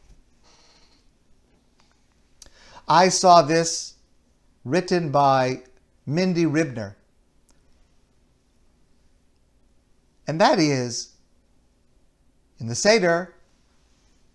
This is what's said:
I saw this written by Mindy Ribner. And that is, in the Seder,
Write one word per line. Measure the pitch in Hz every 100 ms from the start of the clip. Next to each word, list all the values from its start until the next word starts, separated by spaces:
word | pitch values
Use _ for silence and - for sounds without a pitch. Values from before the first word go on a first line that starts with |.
| - - _ _ _ _ _ _ _ _ _ _ _ _ _ _ _ _ _ _ _ _ _ _ - - - - -
I | 160 185
saw | - 185 175
this | 147 165 165 - - - _ _ _ _ _ _ 120
written | 165 180 180 156
by | 143 139 135 127 131 - _ _ _ -
Mindy | 156 185 170 165
Ribner. | 147 160 117 101 - _ _ _ _ _ _ _ _ _ _ _ _ _ _ _ _ _ _ _ _ _ _ _ _ _ _ _ _ _ _ _ _ -
And | 156
that | 233 240
is, | 151 131 123 117 - _ _ _ _ _ _ _ _ _ _ _ _ _ _ -
in | 113
the |
Seder, | 120 202 226 175 170 180 - _ _ _ _ _ _ _ _ _